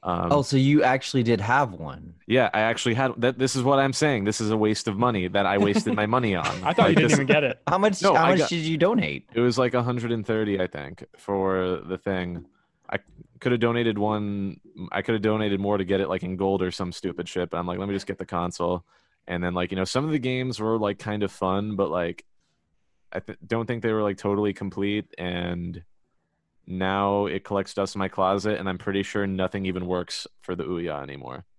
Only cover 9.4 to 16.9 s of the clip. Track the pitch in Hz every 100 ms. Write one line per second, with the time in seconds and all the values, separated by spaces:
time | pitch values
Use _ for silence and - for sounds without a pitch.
9.4 | 123 117 127 123 120 123 117 117 104 110
10.4 | 107 98 90 73 69 - - - - 98
11.4 | 95 95 92 90 - 92 - 95 90 87
12.4 | - _ _ _ - - _ - - -
13.4 | 127 123 117 120 117 104 107 107 104 101
14.4 | 98 - - - 90 - 98 113 107 107
15.4 | 107 98 101 104 92 98 98 92 87 92
16.4 | 98 98 92 - 90